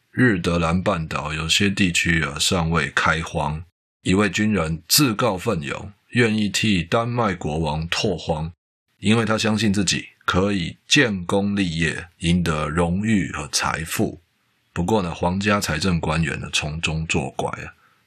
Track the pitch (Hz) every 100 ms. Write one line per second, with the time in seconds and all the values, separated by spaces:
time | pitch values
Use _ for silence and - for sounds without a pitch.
0 | _ - 123 98 87 85 87 90 92 92
1 | 78 - 76 76 80 - 202 - 95 82
2 | - 82 73 76 - 95 82 82 73 -
3 | - 82 80 85 73 78 - _ _ _
4 | - 92 104 90 107 101 80 82 - -
5 | 143 101 123 85 117 95 69 - 95 -
6 | _ 117 113 107 104 98 113 95 85 117
7 | 117 120 110 90 76 76 78 76 82 -
8 | 110 82 - 80 80 - _ _ _ -
9 | - 113 110 110 107 107 110 98 92 71
10 | - _ - - 98 101 82 - - 147
11 | 127 98 87 101 101 101 92 78 80 -
12 | - - 85 87 82 76 73 78 85 90
13 | 107 107 76 - - - - 64 82 -
14 | 104 - _ _ _ _ _ - 87 110
15 | 87 80 87 95 101 104 98 87 95 85
16 | 82 80 78 - 73 - 80 78 82 78
17 | 80 - 67 - - - - - _ _